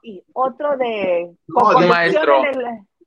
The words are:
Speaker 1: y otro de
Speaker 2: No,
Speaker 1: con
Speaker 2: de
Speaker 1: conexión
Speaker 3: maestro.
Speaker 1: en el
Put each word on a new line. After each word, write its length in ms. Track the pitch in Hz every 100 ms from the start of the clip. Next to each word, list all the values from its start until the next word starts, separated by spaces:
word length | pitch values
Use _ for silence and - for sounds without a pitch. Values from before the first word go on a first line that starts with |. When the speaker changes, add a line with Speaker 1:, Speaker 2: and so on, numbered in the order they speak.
Speaker 1:
y 200 | 226 196 _
otro 440 | - 262 247 294 269
de 560 | 247 214 190 175 175 175 -
Speaker 2:
No, 80 | -
Speaker 1:
con 140 | 214 185
Speaker 2:
de 60 | -
Speaker 1:
conexión 20 |
Speaker 3:
maestro. 480 | 170 170 302 311 277
Speaker 1:
en 60 | 277
el 400 | 262 240 226 _ _